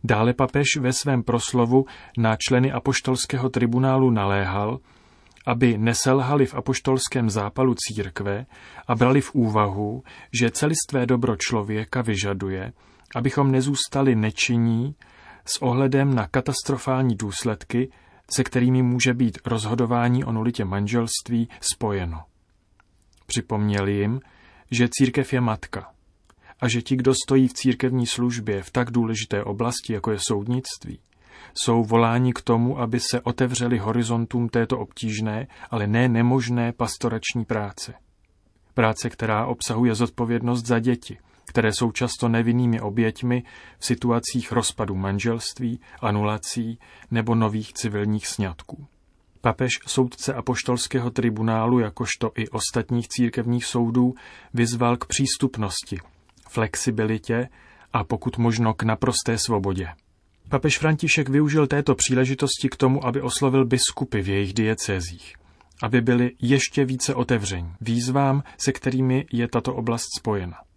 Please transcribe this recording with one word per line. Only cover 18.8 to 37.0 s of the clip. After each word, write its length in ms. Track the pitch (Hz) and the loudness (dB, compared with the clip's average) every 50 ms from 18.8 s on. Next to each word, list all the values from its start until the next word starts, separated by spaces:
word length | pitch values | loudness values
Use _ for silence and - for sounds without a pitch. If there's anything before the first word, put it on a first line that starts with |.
| 127 | 4
může 300 | 123 123 123 117 127 123 | 4 2 2 2 0 2
být 240 | 120 131 117 92 - _ | 2 2 0 0 -4 _
rozhodování 800 | - 120 110 104 107 117 117 123 113 120 120 120 120 123 123 - | -4 -2 -2 -2 -2 0 0 0 2 2 2 2 2 2 0 0
o 80 | - | -2
nulitě 340 | 113 110 110 120 120 - 107 | -2 -2 -2 -2 -2 -2 -4
manželství 840 | 92 95 101 104 101 117 120 117 113 - - - - 120 117 117 - - - - - - | -2 0 -2 -2 0 0 0 0 0 -4 -6 -4 -2 0 0 0 -2 -6 -8 -6 -6 -4
spojeno. 500 | _ - 107 101 98 90 85 82 80 80 _ _ _ _ _ _ _ _ _ _ _ _ _ _ _ _ _ _ _ _ | _ -2 -2 -2 -2 -4 -4 -6 -10 -12 _ _ _ _ _ _ _ _ _ _ _ _ _ _ _ _ _ _ _ _
Připomněl 640 | - - 117 107 _ 113 104 104 104 104 101 98 98 | -6 -6 -6 -4 _ -2 0 0 0 0 0 0 0
jim, 320 | 101 101 101 104 117 135 - - _ _ - - _ - _ _ | 0 0 0 0 -2 -4 -6 -12 _ _ -20 -20 _ -20 _ _
že 180 | 131 117 120 120 | 0 2 2 2
církev 420 | - - 139 123 120 147 135 - - | 4 2 2 2 2 0 -2 0 0
je 80 | 127 | 0
matka – 520 | 123 117 107 104 - - - 95 - - _ _ _ _ _ _ _ _ _ _ _ - - _ | 0 0 -2 -4 -6 -10 -10 -12 -12 -14 _ _ _ _ _ _ _ _ _ _ _ -20 -10 _
a 80 | - 123 | -2 -2
že 140 | 120 120 | 0 -2
ti, 140 | 117 - 131 | -2 0 -2
kdo 180 | 127 123 135 131 | 2 4 2 2
stojí 340 | 131 - - 135 135 131 123 | 2 0 2 4 4 4 4
v 60 | - | 2
církevní 540 | - - 131 123 123 - 127 127 131 120 117 | 0 0 0 0 2 0 0 0 0 0 -2
službě 560 | - - 123 123 120 120 107 110 104 98 92 | -2 -2 0 -2 -2 -4 -4 -4 -4 -4 -6
v 80 | - | -4
tak 200 | _ 127 123 117 | _ -2 -2 2
důležité 520 | 117 120 117 110 113 110 110 - - 101 104 | 2 0 2 2 0 -4 -4 -4 -4 -4 -2
oblasti, 500 | 104 104 98 117 120 120 - - - 113 | -4 -4 -2 -2 -2 -4 -4 -6 -4 -6
jako 180 | 101 - 113 | -2 -2 -2
je 60 | 107 101 - - | -2 -2 -2 -2
soudnictví, 720 | 113 101 101 113 123 127 131 - - - - - - - _ _ _ _ _ _ - - - - - - | -2 -2 -2 -2 -2 -2 -4 -6 -12 -12 -12 -14 -14 -16 _ _ _ _ _ _ -20 -20 -20 -14 -8 -4
jsou 220 | - - 117 117 113 | 0 2 2 2 2
voláni 500 | 104 113 117 117 117 117 123 127 127 120 | 4 4 4 4 4 4 4 2 2 0
k 80 | - | -2
tomu, 380 | - - 117 113 120 123 143 139 | 0 0 2 2 2 0 0 -2
aby 200 | 120 113 113 120 | -2 -2 -2 -2
se 220 | - - - 120 | -2 -2 -4 -2
otevřeli 560 | - 120 120 - 131 123 123 117 123 120 123 113 | -2 -2 -2 0 0 0 0 -2 0 0 0 0
horizontům 720 | 101 107 110 120 117 110 120 117 117 - - 123 120 117 | 0 0 0 0 0 0 0 -2 -2 -2 -2 -2 -2 0
této 300 | - 120 113 110 131 123 | 0 0 0 0 0 -4
obtížné, 680 | 107 - - - - 110 107 104 110 107 107 110 135 - - - - - | -4 -10 -10 -8 -6 -4 -4 -2 -2 -2 -2 -4 -6 -8 -14 -20 -14 -6
ale 160 | - 110 104 101 | -4 -2 0 2
ne 220 | 104 117 127 127 | 4 4 4 4
nemožné 640 | 117 113 117 120 127 135 120 117 120 120 117 117 | 4 4 4 4 4 2 0 0 0 0 0 -2
pastorační 760 | 120 _ 120 110 - - | -2 _ -4 -4 -4 -4